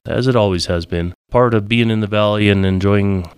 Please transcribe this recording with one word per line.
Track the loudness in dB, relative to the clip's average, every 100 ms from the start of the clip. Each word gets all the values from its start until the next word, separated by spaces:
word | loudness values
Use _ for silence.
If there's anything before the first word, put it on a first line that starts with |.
| -6
as | -2 0
it | 2
always | 2 0 -2
has | -4 -4
been. | -6 -6 -10 -4
Part | 0 2
of | 0 0
being | 0 0
in | 0
the | -2
Valley | 0 0 2 2
and | 2 2
enjoying | 0 2 2 0 -2 -6